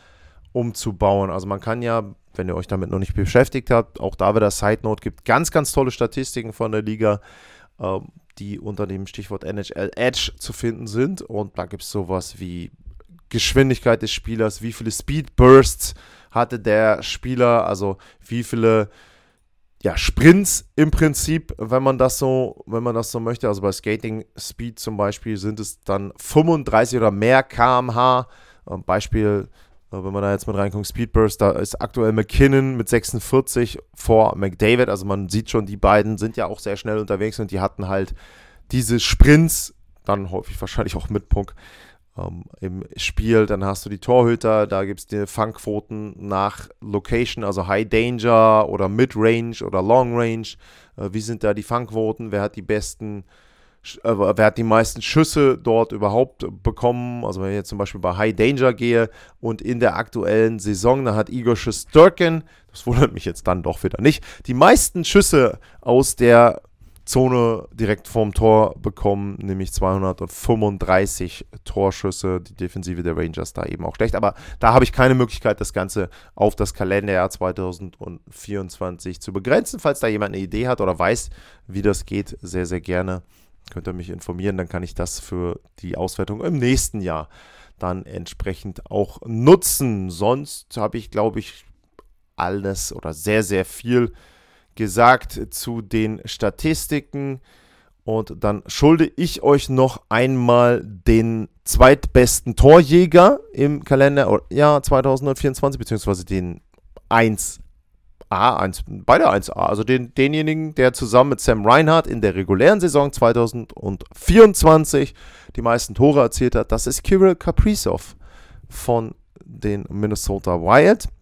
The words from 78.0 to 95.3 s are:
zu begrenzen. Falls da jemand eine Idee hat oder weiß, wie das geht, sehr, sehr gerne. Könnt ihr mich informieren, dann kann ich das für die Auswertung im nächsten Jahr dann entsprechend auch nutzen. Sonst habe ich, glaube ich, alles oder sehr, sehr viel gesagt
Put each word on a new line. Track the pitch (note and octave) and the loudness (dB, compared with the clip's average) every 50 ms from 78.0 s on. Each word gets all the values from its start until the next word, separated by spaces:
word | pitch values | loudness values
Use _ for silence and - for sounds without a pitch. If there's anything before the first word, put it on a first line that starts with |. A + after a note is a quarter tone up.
| G2+ F#2+ E2+ D#2 _ - - - - G#2 G2+ G2 F#2+ F2+ - - F#2+ F2+ F2+ E2+ - F2+ F2 - | -16 -16 -16 -18 _ -20 -20 -20 -14 -10 -10 -10 -10 -10 -10 -10 -10 -10 -10 -10 -12 -14 -14 -12
zu | - - | -12 -10
begrenzen. | F#2+ G2 F#2+ B2 D3 A3+ A3+ - - G3 | -8 -6 -2 0 0 0 0 -2 -8 -6
Falls | - D3+ C#3 - | -4 -4 -2 -2
da | - | -2
jemand | A2+ G#2+ G#2 G#2 G2 G2+ | -2 -2 -2 -4 -6 -6
eine | F#2+ F#2+ | -8 -8
Idee | E2+ G#2+ G#2+ B2 B2+ | -6 -6 -4 -4 -4
hat | B2 - | -2 -2
oder | G2+ F#2 F2 | -2 -2 -2
weiß, | D#2+ F2 G2 A#2 - - - - - - - - _ _ | 0 0 0 0 -2 -4 -10 -16 -20 -20 -20 -20 _ _
wie | - F#2+ G2 | -12 -8 -2
das | G2 G#2+ G2 - - | -2 0 -2 -2 -4
geht, | - G2+ G2+ G2 - - - | -8 -8 -8 -8 -8 -12 -16
sehr, | - F2 F2+ F2+ F2+ | -14 -10 -8 -6 -6
sehr | E2+ F#2 F2 | -6 -8 -8
gerne. | D#2 - F2+ F2+ F#2 F#2 F#2 F2+ - _ _ _ _ _ _ _ _ - | -6 -6 -4 -4 -4 -4 -6 -8 -12 _ _ _ _ _ _ _ _ -18
Könnt | - F2 E2 F#2 | -16 -12 -10 -10
ihr | F#2 | -10
mich | F2+ E2+ F2 | -10 -12 -12
informieren, | F2 F2 - - F2 F2+ F#2+ G2+ F#2+ | -14 -12 -12 -10 -8 -6 -6 -4 -4
dann | F#2 F2 E2+ | -4 -6 -8
kann | - F2 F2+ | -8 -10 -10
ich | E2+ - | -10 -8
das | - F2 - - - | -8 -8 -8 -10 -12
für | - - F2+ F2+ F2 F2 F2 - _ _ _ _ | -12 -10 -8 -8 -6 -6 -8 -10 _ _ _ _
die | - F2 - | -14 -12 -8
Auswertung | D2 F#2 F#2 - - F#2 G2+ G#2 A2+ | -6 -6 -6 -6 -8 -8 -8 -8 -8
im | D3+ F3 E3+ C3+ | -6 -6 -4 -2
nächsten | A#2+ B2+ C3+ - - - - G#2 | 0 0 0 0 -2 -4 -6 -8
Jahr | F#2 F2+ D#2+ D#2 D2+ - _ - - - - - - _ _ - | -6 -6 -6 -6 -8 -12 _ -20 -20 -20 -20 -20 -20 _ _ -10
dann | - F2+ F2+ F#2 - | -8 -8 -8 -8 -10
entsprechend | - G2+ F2+ E2+ - - - - G2 F2+ - - G2 F2 - - - | -12 -14 -14 -14 -14 -14 -10 -8 -8 -8 -10 -12 -14 -14 -14 -14 -8
auch | - G2+ G2 - - - - | -6 -4 -4 -4 -8 -14 -12
nutzen. | A#2 A2+ A2 B2 D3 F#3 F#3 - - - - C#3 B2 G#2+ G2 F#2 F#2 | -8 -6 2 6 6 6 6 4 0 -4 -2 -2 -2 -2 -4 -6 -8
Sonst | E2+ E2 G2+ A2+ B2+ C#3 D3 - - - - _ - | -6 -2 -2 0 0 -2 -4 -10 -16 -18 -20 _ -8
habe | A#2+ G#2 G#2+ - A#2 | -6 -6 -6 -6 -8
ich, | - - | -12 -8
glaube | - G#2 G#2+ A2+ G2 G#2 | -4 -2 -2 -2 -4 -6
ich, | - - - - - - - _ _ _ _ _ _ _ _ _ _ _ _ | -10 -12 -16 -20 -20 -20 -20 _ _ _ _ _ _ _ _ _ _ _ _
alles | - E2+ F2+ G2 G2+ G2 G2 F#2+ - - - - | -8 -6 -6 -6 -6 -6 -6 -6 -6 -8 -10 -12
oder | - - D#2+ | -12 -12 -12
sehr, | D#2 D2+ - G#2 G#2+ A2 | -12 -8 -4 0 0 0
sehr | G#2 F2 G2+ F#2 F#2 | 0 0 -2 -2 -2
viel | - - - - A#2 B2 B2 A#2+ A#2 - - _ _ _ _ _ _ _ _ _ _ _ | -4 -8 -12 -4 0 0 0 0 0 -4 -10 _ _ _ _ _ _ _ _ _ _ _
gesagt | - A2 G2 F2+ A#2 A#2 B2 C3 A#2+ - - | -8 -6 -4 2 4 6 6 6 4 0 -6